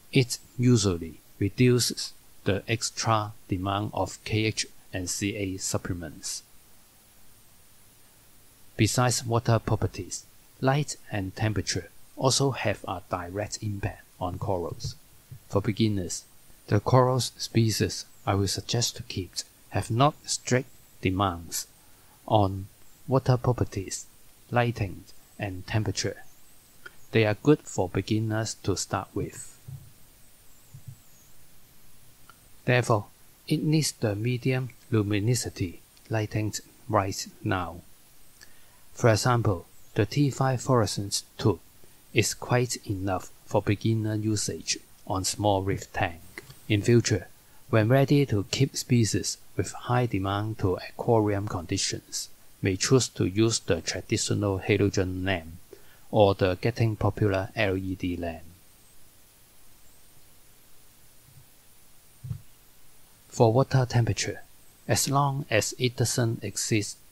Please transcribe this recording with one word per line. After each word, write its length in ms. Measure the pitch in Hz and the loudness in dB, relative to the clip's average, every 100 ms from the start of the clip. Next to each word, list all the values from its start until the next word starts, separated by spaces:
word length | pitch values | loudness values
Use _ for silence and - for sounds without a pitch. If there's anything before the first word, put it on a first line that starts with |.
| - | 0
It 260 | 139 120 - - - | 2 2 -2 -10 0
usually 580 | 123 120 98 85 82 - - - | 4 6 4 0 -4 -12 -18 -4
reduces 720 | 98 - 123 123 - - - - - - | -2 2 4 4 0 -4 -10 -14 -20 -6
the 200 | - 98 - | -2 -2 -2
extra 640 | 113 - - 113 110 107 - - | -4 -4 -4 0 0 0 -10 -6
demand 440 | 95 95 98 104 | -4 0 -2 -2
of 240 | 95 95 - | -4 -4 -6
K 220 | - 107 110 | -4 0 0
H 200 | - - - - | -2 -6 -12 -10
and 160 | 98 87 | -8 -6
C 280 | - 101 107 | -4 -4 -2
A 200 | 98 92 | -4 -4
supplements. 840 | - 104 - 87 80 82 - - - - - - - - _ - - - - - - - - - - - - - - - - - | -4 -4 -4 -6 -8 -10 -10 -10 -14 -20 -20 -20 -20 -20 _ -20 -20 -20 -20 -20 -20 -20 -20 -20 -20 -20 -20 -20 -20 -20 -8 0
Besides 480 | 104 - 123 - | 2 4 2 0
water 340 | 117 117 - 113 | 0 0 2 2
properties, 640 | - 110 110 - 85 - - - - - | 2 0 -2 -4 -12 -12 -14 -20 -20 -2
light 360 | 131 143 143 - - | 2 2 -2 -8 -8
and 260 | 104 95 - | -6 -6 -2
temperature 540 | 110 95 - 92 - - - - | -2 0 -2 -6 -8 -14 -18 0
also 340 | 131 - 139 | 2 2 0
have 320 | 117 110 95 - | 0 -4 -4 -6
a 160 | 90 - | -8 -6
direct 520 | 92 87 98 104 - | -8 -6 -8 -8 -6
impact 420 | 107 101 104 - - - | -8 -4 -6 -8 -16 -8
on 180 | 90 90 | -8 -4
corals. 580 | 107 92 - - - - - - - - - | -2 -2 -4 -6 -10 -12 -18 -20 -20 -20 -4
For 120 | 101 | -2
beginners, 640 | 117 98 110 101 85 - - - - - - | 0 0 0 0 -4 -8 -12 -20 -20 -20 0
the 120 | 107 | 0
corals 520 | - 131 127 127 - - | 6 6 6 2 -2 -6
species 680 | - 113 113 101 90 - - - - | -2 2 2 2 -2 -4 -12 -6 0
I 80 | |
will 140 | 101 98 | 2 0
suggest 480 | - - 120 117 - | -2 -4 -2 -2 -6
to 60 | |
keep 300 | - 104 87 - - _ - | -8 -8 -8 -10 -14 _ -8
have 200 | 104 - | -6 -2
not 240 | 113 143 - - | 2 2 2 -6
strict 420 | - - 123 - - - - | -6 0 0 -2 -12 -20 -4
demands 640 | 95 92 98 85 82 - - - - - - - - | 0 2 0 -2 -8 -10 -10 -16 -20 -20 -20 -16 2
on 400 | 110 95 98 98 - - - - | 4 4 0 -10 -16 -20 -14 0
water 280 | 135 - 127 | 2 4 2
properties, 680 | 127 120 - 101 92 - - - - - - | 2 0 -2 -4 -6 -10 -12 -20 -20 -20 -2
lighting, 540 | 123 120 113 98 82 - - - - | 0 2 0 -6 -8 -16 -20 -18 -10
and 280 | 104 92 - | -8 -8 -2
temperature. 560 | 110 104 - 104 - - - - - - - - - - | -2 0 -2 -6 -8 -14 -18 -20 -20 -20 -20 -20 -18 -2
They 160 | 117 107 | 2 2
are 80 | |
good 260 | 101 143 151 | 4 4 4
for 280 | - - 90 | 2 -4 -2
beginners 640 | 98 - 110 110 107 110 - | -2 0 -2 0 -2 -4 -6
to 140 | - 90 | -4 -4
start 320 | - 101 - | -4 -6 -6
with. 460 | 101 - - - - - - - - - - - - - - - - - - - - - - - - - - - - - - - - - - | -6 -8 -10 -16 -18 -16 -16 -16 -20 -20 -20 -20 -20 -20 -20 -20 -20 -18 -20 -20 -20 -20 -20 -20 -20 -20 -20 -20 -20 -20 -20 -20 -20 -20 -6
Therefore, 420 | - 123 117 107 - - - - - | 2 2 4 2 0 -14 -20 -16 -2
it 140 | 156 | 0
needs 300 | 156 156 139 | 2 2 2
the 220 | - 113 | 0 -2
medium 560 | 101 117 123 131 131 127 - - | 0 -2 0 0 -2 -4 -10 0
luminosity 920 | 113 101 104 107 123 - - 90 - - - - | 0 2 2 2 0 -2 -6 -6 -8 -20 -20 -4
lighting 460 | 110 107 110 104 - - - - | -4 -2 -2 -2 -6 -12 -14 0
right 380 | 110 98 - - - | 2 2 -4 -10 -8
now. 380 | 107 95 85 85 - - - - - - - - - - - | -2 -2 -4 -10 -18 -20 -20 -20 -20 -20 -20 -20 -20 -20 -20
For 160 | - 120 | 2 4
example, 560 | 107 127 117 110 87 - - - | 4 4 2 2 -2 -6 -20 -4
the 120 | - 104 | -2 0
T 240 | 143 143 | 2 2
five 320 | - 135 123 | 2 0 0
fluorescence 640 | - 123 101 - 101 - - - | 2 2 2 -2 -4 -6 -6 0
tube 200 | 113 87 - - - - - | 0 0 -6 -20 -20 -20 -2
is 200 | - 101 | 0 0
quite 420 | - - 123 123 - - | -4 -2 0 0 -4 -6
enough 440 | 95 98 90 - - - | -6 -4 -4 -6 -16 -2
for 160 | 107 | 0
beginner 520 | 104 101 110 113 107 | 2 0 0 0 -2
usage 640 | 107 107 104 - - - - - - - | -2 -2 -2 -4 -6 -6 -6 -8 -14 -6
on 180 | 104 | -4
small 380 | 98 - 104 98 | -4 0 2 2
reef 300 | 98 92 - | 2 -4 -6
tank. 520 | - 92 82 - - - - - | -2 -2 -4 -16 -18 -20 -12 0
In 140 | 104 | 2
future, 440 | 117 120 - 95 - - - - - | 6 4 4 0 -2 -16 -20 -20 0
when 200 | 110 110 | 2 6
ready 360 | 135 139 143 135 | 4 6 4 4
to 200 | 104 95 | 0 0
keep 260 | - 135 - | 0 0 -2
species 640 | - 120 104 - - - - - | 2 4 4 0 -2 -8 -8 -6
with 160 | 95 | -6
high 340 | - - 123 123 | -6 -2 0 0
demand 520 | 95 98 101 110 107 | -2 -2 -2 -2 0
to 180 | 98 - | 0 0
aquarium 720 | - - - 113 104 101 101 | -6 -4 2 4 4 0 -2
conditions, 800 | 95 82 98 - - - - - - - - | -6 -4 -4 -2 -6 -8 -10 -10 -14 -20 -4
may 140 | 104 95 | -2 0
choose 320 | - 131 - | 4 4 2
to 160 | - | 0
use 340 | 98 98 113 113 | 0 2 2 2
the 220 | - 90 | -2 -2
traditional 800 | - 92 - 110 - 104 104 95 | -2 -8 -2 -2 0 0 0 0
halogen 640 | - 101 101 98 92 92 | 2 4 4 2 -2 -2
lamp 300 | 92 90 80 85 - - - - - | -2 -2 -4 -16 -18 -20 -20 -20 0
or 240 | - 98 | 6 6
the 220 | 98 95 92 | 6 2 2
getting 340 | 117 - 113 | -2 2 0
popular 560 | 104 104 - 107 95 95 113 | 2 0 2 2 0 -2 -2
L 200 | 101 95 | 0 0
E 180 | 95 92 | -4 -4
D 200 | 92 87 | -4 -4
lamp. 280 | 82 80 82 87 - - - - - - - _ - - - - - - - - - - - - - - - - - - - - - - - - - - - - - - - - - - - - - - - | -6 -8 -14 -20 -20 -20 -20 -20 -20 -20 -20 _ -20 -20 -20 -20 -20 -20 -20 -20 -20 -20 -20 -20 -20 -20 -20 -20 -20 -20 -20 -20 -20 -20 -20 -20 -20 -20 -20 -14 -12 -10 -14 -20 -20 -20 -20 -20 -20 -20 -6
For 220 | - 117 | 4 6
water 360 | 117 135 131 123 | 6 4 2 2
temperature, 540 | 120 110 - - - - - - - - | 2 2 0 -4 -6 -12 -20 -20 -12 -2
as 220 | 113 - | 0 2
long 380 | 139 143 135 - | 2 2 -2 0
as 260 | 110 - - | 0 0 -2
it 180 | 123 - | -2 0
doesn't 480 | 117 - 117 113 | 0 0 0 -2
exceed 420 | 98 - - 113 98 - - | -6 -6 -2 -2 -2 -10 -20